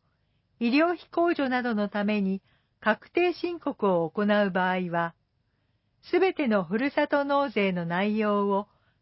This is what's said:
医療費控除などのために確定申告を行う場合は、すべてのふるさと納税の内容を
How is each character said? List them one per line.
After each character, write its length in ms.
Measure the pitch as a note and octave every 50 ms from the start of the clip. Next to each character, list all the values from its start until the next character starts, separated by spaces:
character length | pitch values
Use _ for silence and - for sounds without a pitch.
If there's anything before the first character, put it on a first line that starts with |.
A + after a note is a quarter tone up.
| _ _ _ _ _ _ _ _ _ _ _ -
医 120 | A#3 A#3+
療 200 | B3+ D4 E4 F4
費 60 | F4 - - _
控 240 | - F4 E4+ F4 D#4+
除 120 | - C#4
な 160 | C4 B3+ B3 A#3+
ど 120 | B3 A3
の 120 | G#3 G#3
た 160 | G#3 - G#3 G3+
め 180 | G#3 G#3+ G#3
に 200 | G3 F#3+ F#3+ G3 _ _ _ _ _ _ _ -
確 280 | - A3 A3 - - -
定 220 | - F4 F4 F4+ E4
申 260 | - - F4 F4 D#4+
告 280 | - - F#3+ - G#3
を 220 | G3 F3+ E3+ E3 D#3
行 140 | - G#3+ G#3
う 280 | G#3 G#3 G#3 G#3 G3
場 200 | F3 F#3 F#3 F#3
合 200 | F#3 F#3 F#3 E3+
は、 240 | E3+ E3+ E3+ E3+ - _ _ _ _ _ _ _ _ _ _ _ _ _ _ _ _ _
す 180 | - - - F4+
べ 140 | F#4+ F#4+ -
て 140 | - D4
の 160 | A3+ G#3+ G3 E3+
ふ 140 | D3+ G3
る 140 | A3 C4+ C#4+
さ 160 | - D4+ D4
と 160 | C#4+ D4 C#4+ C#4+
納 260 | C#4 C#4+ C#4 C#4 C4+
税 220 | - G#3+ G3+ G3
の 140 | F3+ F3 E3+
内 320 | E3+ E3+ F3+ G3+ G#3 G#3
容 320 | A3 G#3+ G#3 G#3 G3+ G3+ G3+
を 180 | G3+ G3 G#3 _ _ _ _ _ _ _